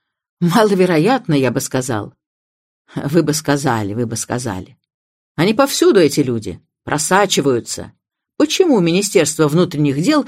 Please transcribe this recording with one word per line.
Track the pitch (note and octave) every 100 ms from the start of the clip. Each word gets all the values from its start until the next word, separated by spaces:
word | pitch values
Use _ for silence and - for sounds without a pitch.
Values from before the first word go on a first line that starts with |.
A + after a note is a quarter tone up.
| _ _ _ _
Маловероятно, | F3 G#3 G#3+ F#3+ F#3 D#3+ F#3 C4 B3
я | C#3+ B2+
бы | A#2
сказал. | - C3 B2+ A2 B2+ _ _ _ _ _ _ _ _
Вы | - C#3 E3+
бы | D3
сказали, | D3+ - C#3+ C#3+ A2+ G2+
вы | G#2 A2+
бы | A2+
сказали. | - B2 B2 F#2 - _ _ _ _ _ _ -
Они | F3+
повсюду, | A3 C#4 - E4+ A3
эти | D3 -
люди, | B2+ A#2 G#2+ D#2 _ _
просачиваются. | - D3+ - F#3 G3 - C#3 A#2+ - - E2 _ _ _ _ -
Почему | D4+ - F4+ A#3
Министерство | E3+ F3 G3+ F#3 D3+ - D3+
внутренних | D#3+ D#3+ D3 D3 C#3
дел | F#3+ D4+